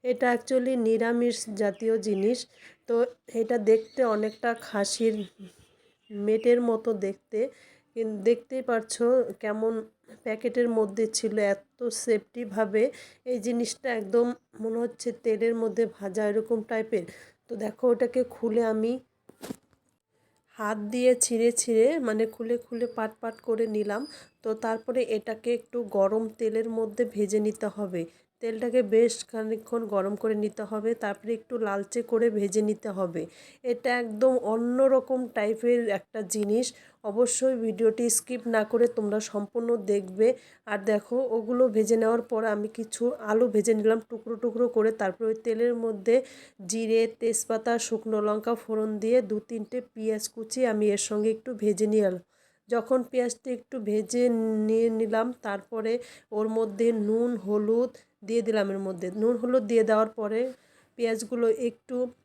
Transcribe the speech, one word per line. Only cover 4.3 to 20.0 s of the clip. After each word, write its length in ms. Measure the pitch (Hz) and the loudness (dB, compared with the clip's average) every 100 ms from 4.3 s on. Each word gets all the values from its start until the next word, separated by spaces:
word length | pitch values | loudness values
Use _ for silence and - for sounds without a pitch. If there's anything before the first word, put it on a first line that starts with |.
| 214 240 233 - | -2 -4 -4 -4
খাসির 480 | 208 196 - 226 214 185 _ 185 _ _ _ _ _ _ | -2 -2 0 0 0 -8 _ -20 _ _ _ _ _ _
মেটের 500 | 208 208 220 233 240 | -6 0 2 4 4
মতো 300 | 240 220 220 202 190 | 4 0 -2 -2 -4
দেখতে, 320 | 196 _ 214 262 - - _ _ 233 | -8 _ -4 -4 -6 -20 _ _ -6
কিন-, 220 | 220 214 196 | -6 0 2
দেখতেই 340 | 233 - 262 | 0 -2 -8
পারছো 440 | 254 233 220 - 240 254 233 - | -2 -2 -2 -2 2 2 0 -4
কেমন 320 | 214 214 220 226 220 _ _ - | -4 -2 -2 -2 -8 _ _ -14
প্যাকেটের 460 | 240 220 240 240 240 | -8 -4 -2 0 2
মধ্যে 360 | 226 208 196 220 | 2 0 0 -2
ছিল, 280 | 220 220 208 202 | 0 -2 0 0
এত 260 | 196 _ _ 240 226 | -2 _ _ -6 -6
সেফটিভাবে। 800 | - 220 - - 233 196 214 208 254 - - _ | 0 0 -2 -12 -8 -2 0 2 0 -2 -20 _
এই 140 | 254 247 208 | -6 -4 -2
জিনিসটা 420 | 240 311 - 262 | -2 -2 -4 -6
একদম 360 | 226 202 233 240 247 _ - | -4 0 2 2 -2 _ -8
মনে 180 | 220 226 | -6 -2
হচ্ছে 300 | 233 233 240 | -4 -4 -8
তেলের 420 | 233 233 220 233 | -4 -2 0 0
মধ্যে 300 | 233 226 202 226 | 0 -2 0 -2
ভাজা 360 | - 196 190 208 | -2 -8 -2 0
এরকম 300 | 208 220 233 | 0 0 -4
টাইপের। 420 | 214 226 220 214 170 - - _ _ | -2 -6 -2 -4 -6 -16 -20 _ _
তো 60 | 226 | -8
দেখো 280 | 214 214 254 | -8 0 2
ওটাকে 320 | 240 247 254 247 | 2 2 0 -2
খুলে 300 | - 226 220 | -2 -2 0
আমি 280 | 226 220 226 254 _ _ _ - - - _ _ _ _ | 2 0 0 -2 _ _ _ -20 -18 -18 _ _ _ _